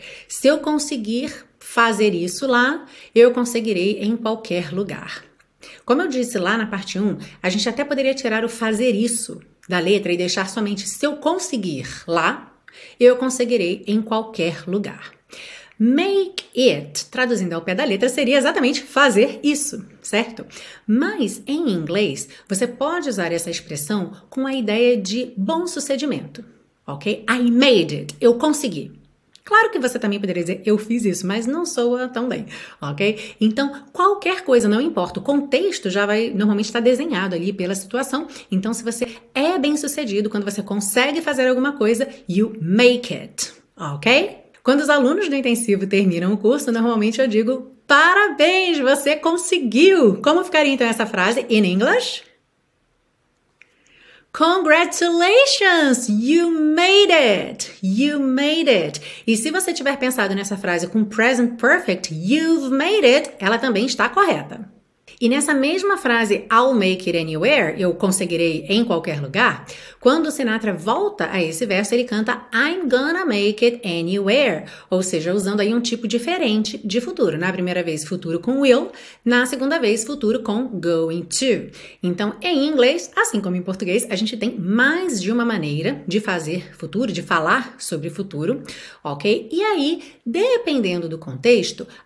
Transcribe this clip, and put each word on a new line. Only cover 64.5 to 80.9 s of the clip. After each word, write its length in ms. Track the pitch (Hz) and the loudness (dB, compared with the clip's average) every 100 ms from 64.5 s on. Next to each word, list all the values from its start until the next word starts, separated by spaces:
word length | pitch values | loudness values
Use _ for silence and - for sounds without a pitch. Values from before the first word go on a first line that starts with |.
| 226 202 _ _ _ - - | -14 -16 _ _ _ -20 -2
E 80 | 233 | 0
nessa 240 | 277 320 | 2 2
mesma 420 | 277 277 370 403 381 | 2 2 0 0 0
frase, 500 | 254 233 214 202 - | 0 0 2 0 2
"I'll 220 | 226 262 | 2 4
make 360 | 240 185 185 175 | 4 2 0 0
it 80 | 165 | -2
anywhere", 640 | 160 156 220 294 160 - | -2 0 2 2 2 0
eu 120 | 180 | -2
conseguirei 720 | 175 190 185 175 170 170 156 147 | 0 0 0 -2 0 0 -2 0
em 160 | 208 | 0
qualquer 380 | 233 165 170 147 | 0 -2 -2 -6
lugar, 440 | 135 185 240 - - - - - | -4 0 0 0 -10 -20 -20 0
quando 260 | 247 320 311 | 2 4 2
o 40 | |
Sinatra 420 | - 240 220 214 | -2 -2 -2 -2
volta 560 | 175 185 285 403 - 160 | -2 -2 0 -2 -2 -4
a 100 | 185 | -2
esse 240 | 160 156 220 | -2 -2 -2
verso, 300 | 185 208 240 | 0 0 0
ele 80 | |
canta, 420 | 240 214 220 247 - | 0 -2 -2 -4 -4
"I'm 360 | 226 294 370 285 | -2 0 -2 0
gonna 360 | 247 294 349 339 | 0 0 -2 0
make 380 | 208 202 208 | 0 0 2
it 160 | 240 240 190 | 2 2 -4
anywhere", 800 | 170 170 202 196 262 262 156 - - - | -4 -2 -2 2 2 2 -2 -8 -18 -4
ou 120 | 185 | -2
seja, 320 | 185 165 170 | 0 -2 0
usando 280 | 202 190 208 | -2 0 0
aí 120 | 208 | 0
um 60 | 233 | 0
tipo 260 | 240 233 233 | -2 -4 -2
diferente 720 | 233 240 359 254 214 214 - | -2 -2 -2 0 0 -2 -6
de 160 | 202 233 | -6 -4
futuro. 380 | 294 370 196 156 | -4 -2 0 0
Na 120 | 185 | -4
primeira 280 | 185 180 180 | -2 -4 -2
vez, 220 | 170 156 | -4 -6
futuro 380 | - 185 165 170 | -6 -8 -6 -6
com 180 | 233 269 | -2 2
will, 320 | 277 247 339 - - - | 4 4 2 -10 -20 -8
na 220 | 233 247 254 | 0 2 0
segunda 340 | 269 277 330 | -2 -2 0
vez, 240 | 220 220 | 0 0
futuro 380 | 285 254 214 247 | -4 -4 -2 -2
com 260 | 226 214 262 | -2 -4 -4
going 560 | 185 170 | -4 -2